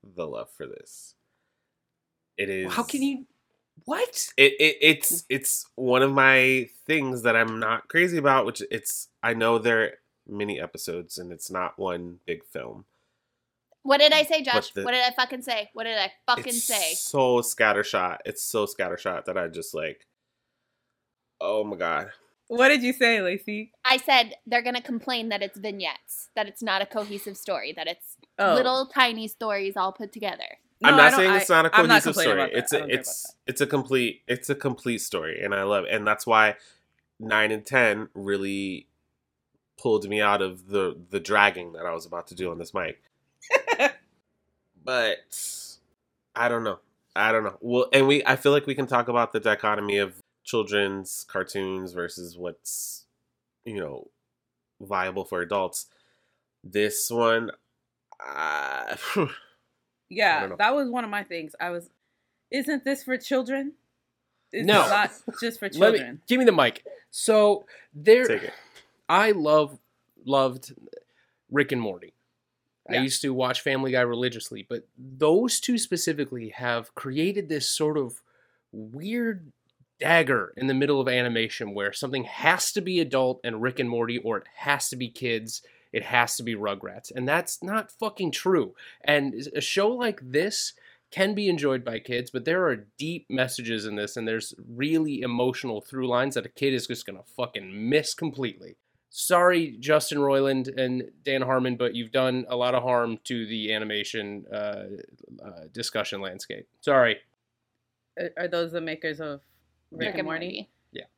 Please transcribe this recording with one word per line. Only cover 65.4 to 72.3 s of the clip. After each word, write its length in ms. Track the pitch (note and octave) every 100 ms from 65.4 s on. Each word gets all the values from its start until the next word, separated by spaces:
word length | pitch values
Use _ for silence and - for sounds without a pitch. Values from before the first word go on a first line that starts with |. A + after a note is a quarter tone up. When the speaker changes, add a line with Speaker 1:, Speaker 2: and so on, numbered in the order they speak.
Speaker 4:
just 180 | A#3 A3+
for 60 | G3+
Speaker 2:
<laughs> 40 |
Let 200 | D3+ G3+
me, 40 | A3
Speaker 4:
children." 240 | B2 D3 -
Speaker 2:
give 100 | B3+
me 60 | B3
the 60 |
mic. 340 | F3 B2 - - - _
So 560 | - - G#3+ G#3 G3+ - - -
there, 340 | D3 D3 A#3 B3
Speaker 1:
Take 160 | G#2+
it. 100 | - - - - _ _ _
Speaker 2:
I 220 | E3+ G#3+
love, 480 | G3+ D3+ D3+ D3 C#3 _ _ _ _ -
loved 480 | C3+ C3+ B2 - - - - _ _ _ _ _
Rick 220 | C#3 C#3
and 100 | C3
Morty. 320 | A2 F2+ - _ _